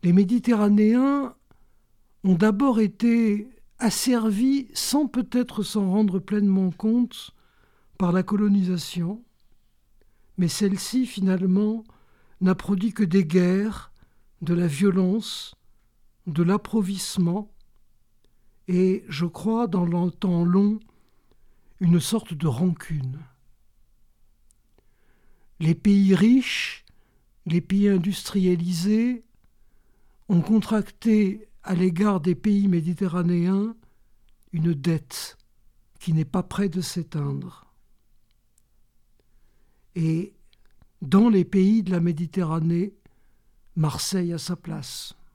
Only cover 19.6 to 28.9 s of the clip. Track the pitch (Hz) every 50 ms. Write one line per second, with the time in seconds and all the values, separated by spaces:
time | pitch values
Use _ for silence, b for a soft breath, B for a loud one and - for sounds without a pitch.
19.6 | 240 190 165 185 175 170 170 175 175 180 - - - 190 175 170 170 175 180 196
20.6 | 202 208 214 214 - - _ _ _ _ _ _ _ _ _ _ _ _ _ _
21.6 | _ - _ _ 190 170 175 175 - - 220 226 - - 170 143 160 160 120 120
22.6 | 175 185 170 - - - 160 147 131 127 131 151 156 - _ _ _ _ - _
23.6 | _ _ _ _ _ _ _ _ _ _ _ _ _ _ _ _ _ _ _ _
24.6 | _ _ _ _ _ _ _ _ _ _ _ _ _ - - _ _ - _ -
25.6 | 165 160 170 - - 208 202 196 196 190 190 180 190 226 247 262 247 - - -
26.6 | - - - - _ _ _ _ _ _ _ _ _ _ _ _ _ 170 160 175
27.6 | - - 190 196 202 202 196 185 165 202 185 - - - - 202 185 180 180 165
28.6 | 170 175 180 165 175 202